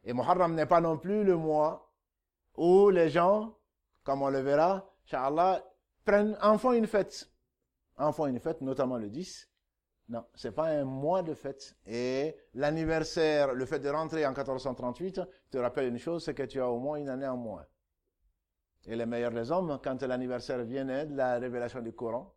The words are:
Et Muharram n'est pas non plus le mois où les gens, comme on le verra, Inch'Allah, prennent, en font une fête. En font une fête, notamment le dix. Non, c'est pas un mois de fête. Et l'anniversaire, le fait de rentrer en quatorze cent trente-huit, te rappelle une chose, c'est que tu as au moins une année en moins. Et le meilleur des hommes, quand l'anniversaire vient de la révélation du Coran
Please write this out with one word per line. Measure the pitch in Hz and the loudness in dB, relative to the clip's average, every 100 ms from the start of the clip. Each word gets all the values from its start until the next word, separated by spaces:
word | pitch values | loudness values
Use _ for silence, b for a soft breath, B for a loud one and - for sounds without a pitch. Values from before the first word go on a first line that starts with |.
Et | - | -4
Muharram | 120 131 180 170 | -2 0 2 2
n'est | 160 151 | 2 4
pas | 170 | 4
non | 165 160 | 4 -2
plus | 180 214 | -2 2
le | 196 175 | 4 2
mois | 156 151 151 160 _ _ _ _ _ _ _ - | 2 2 0 -2 _ _ _ _ _ _ _ 0
où | 170 185 202 | 6 8 8
les | 180 165 | 8 4
gens, | 160 175 214 220 - _ _ _ _ | 4 4 4 0 -12 _ _ _ _
comme | - 139 | -4 -2
on | 139 | 0
le | 135 | 0
verra, | 135 143 170 190 - _ | 2 4 4 2 -6 _
Inch'Allah, | _ 139 135 156 180 180 - _ _ _ | _ -2 0 2 2 2 -4 _ _ _
prennent, | - 202 214 208 | 2 4 4 2
en | 208 214 | 4 4
font | 254 | 4
une | 233 220 | 2 4
fête. | 202 185 - - _ _ _ _ _ _ - | 2 0 -6 -18 _ _ _ _ _ _ -2
En | 151 | -2
font | 147 147 | 0 -2
une | 123 | -2
fête, | 165 - | -4 -4
notamment | 135 135 131 123 | -4 -2 -2 -2
le | 104 | -6
dix. | 123 185 - - _ _ _ _ _ - | -8 -10 -14 -20 _ _ _ _ _ -12
Non, | 113 - | -12 -12
c'est | - 123 | -12 -8
pas | 127 160 | -2 0
un | 151 | 0
mois | 135 131 147 190 | -2 -4 0 0
de | 165 | -2
fête. | 147 139 135 - _ | -6 -10 -12 -18 _
Et | - 117 123 131 151 156 _ | -8 -4 -2 0 -2 -6 _
l'anniversaire, | 117 147 160 160 160 156 175 156 151 139 | -2 -2 0 0 0 0 0 2 4 2
le | 127 127 | 0 -4
fait | 147 | -4
de | 139 | -2
rentrer | 147 160 160 143 | -2 -2 -2 -2
en | |
quatorze | 131 139 127 | -2 -4 -4
cent | 131 | -4
trente-huit, | 123 127 139 185 190 185 B _ | -4 -6 -6 -6 -6 -8 B _
te | 131 | -2
rappelle | 120 147 131 | 0 0 -2
une | 120 | -2
chose, | 165 170 | -4 -4
c'est | 160 | -4
que | 135 | -6
tu | 131 135 | -6 -2
as | 127 | -2
au | 120 | -2
moins | 135 151 | -2 -4
une | 143 | -6
année | 131 135 | -6 -6
en | 123 | -6
moins. | 113 90 73 _ _ _ _ _ _ _ _ _ _ _ - | -8 -12 -16 _ _ _ _ _ _ _ _ _ _ _ -10
Et | 113 | -6
le | |
meilleur | 117 120 120 | -4 -2 -2
des | 117 117 | -4 -2
hommes, | 175 175 131 | -2 -2 -4
quand | 139 131 | -6 -4
l'anniversaire | 131 127 127 123 120 127 | -4 -4 -4 -6 -6 -6
vient | 117 135 | -4 -6
de | 135 131 156 | -4 -6 -6
la | 139 127 120 | -2 0 0
révélation | 123 120 120 127 | -4 -6 -6 -8
du | 113 | -10
Coran | - 117 117 175 | -8 -6 -6 -8